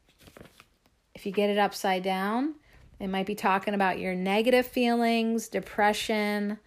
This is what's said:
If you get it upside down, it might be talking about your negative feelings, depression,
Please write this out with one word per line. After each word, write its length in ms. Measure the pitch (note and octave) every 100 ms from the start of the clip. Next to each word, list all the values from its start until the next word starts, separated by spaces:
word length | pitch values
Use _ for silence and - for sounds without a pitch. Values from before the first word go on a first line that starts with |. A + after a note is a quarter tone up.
| _ _ - - - - - _ _ _ _ -
If 100 | G3+
you 60 |
get 180 | G3 G#3
it 80 | G#3
upside 460 | G3 - G3 F#3
down, 520 | F#3+ F#3+ G3+ A#3 D4+ - _ - - -
it 80 | G3
might 180 | F#3+ F#3+
be 80 |
talking 400 | G3+ G3+ G3 G#3
about 240 | G3+ F#3 -
your 160 | F#3
negative 540 | F#3 F#3+ G#3 A#3 B3 B3
feelings, 800 | B3+ A#3+ A#3 A#3 A#3 A3+ A3+ -
depression, 1120 | G3 - - G#3 G#3+ - G#3+ G#3 G#3 G#3 G#3+